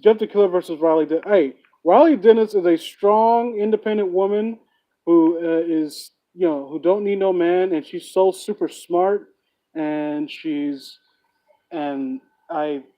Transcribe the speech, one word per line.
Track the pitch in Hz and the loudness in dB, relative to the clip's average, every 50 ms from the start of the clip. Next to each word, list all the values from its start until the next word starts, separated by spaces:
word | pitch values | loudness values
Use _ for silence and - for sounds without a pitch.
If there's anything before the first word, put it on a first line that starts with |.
Jeff | - 208 226 220 | 6 4 4 4
the | 220 | 0
Killer | 208 - 202 202 190 | -4 2 2 2 2
versus | 175 180 175 - 170 147 | 2 -2 -4 -4 -6 -2
Riley | 156 165 160 160 156 | 0 2 2 2 2
Den-, | 147 160 165 - | 0 -2 -4 -2
hey, | 190 208 196 156 135 131 _ _ _ _ _ _ | 2 2 2 2 0 -4 _ _ _ _ _ _
Riley | - 180 233 302 339 302 | 4 6 6 6 6 4
Dennis | 214 175 226 220 226 220 214 208 | 4 6 6 6 6 4 0 0
is | 202 170 | 0 2
a | 175 170 | 2 0
strong, | 156 - - - _ - 202 214 214 220 226 233 233 233 240 233 208 | 0 -2 -10 -14 _ 2 2 4 4 4 2 2 2 0 -2 -4 -4
independent | 208 214 214 208 - 220 214 214 208 185 | -2 -2 -2 -2 -2 -2 -2 -2 -2 -2
woman | 175 185 196 196 202 208 214 226 226 226 _ _ _ _ _ _ _ _ _ | 0 0 0 0 0 -2 -2 -4 -8 -10 _ _ _ _ _ _ _ _ _
who, | - 170 170 160 165 170 165 | 2 4 4 4 4 2 0
uh, | 170 165 165 165 165 | -2 -2 -2 -2 -2
is, | 170 165 160 156 151 139 - - - _ _ _ _ _ | -2 -2 -4 -4 -6 -8 -16 -20 -20 _ _ _ _ _
you | 175 180 | -4 -2
know, | 170 151 143 139 139 | -2 -2 -4 -8 -10
who | 147 160 | -12 -4
don't | 139 170 190 208 208 | 0 0 0 0 0
need | 202 202 196 | -4 -2 -2
no | 190 190 | 0 -2
man, | 185 180 170 170 180 180 185 190 | 0 0 0 0 0 0 0 0
and | 175 156 147 | -2 -4 -6
she's | - - 175 - - | -8 -14 -14 -14 -6
so | - 190 190 190 | 0 2 2 2
super | 185 - - - 208 - 180 156 | 0 -2 -8 -10 -8 -6 -6 -8
smart, | - - - _ 170 175 185 196 202 202 - _ _ _ _ _ _ _ _ _ _ | -8 -12 -12 _ -2 0 0 0 -2 -4 -6 _ _ _ _ _ _ _ _ _ _
and | 160 156 151 151 151 151 151 147 147 156 143 | -8 -6 -6 -6 -6 -6 -6 -6 -8 -8 -10
she's, | - - - 160 151 147 143 143 143 135 131 - - _ _ _ _ _ _ _ _ _ _ _ _ _ _ _ | -12 -12 -10 -8 -6 -6 -6 -6 -8 -10 -14 -20 -20 _ _ _ _ _ _ _ _ _ _ _ _ _ _ _
and | - 165 147 143 143 135 135 131 131 131 _ _ _ _ _ _ | -10 -8 -8 -6 -6 -6 -6 -8 -8 -10 _ _ _ _ _ _
I | 165 156 151 151 147 139 131 _ _ | -6 -6 -4 -4 -6 -8 -10 _ _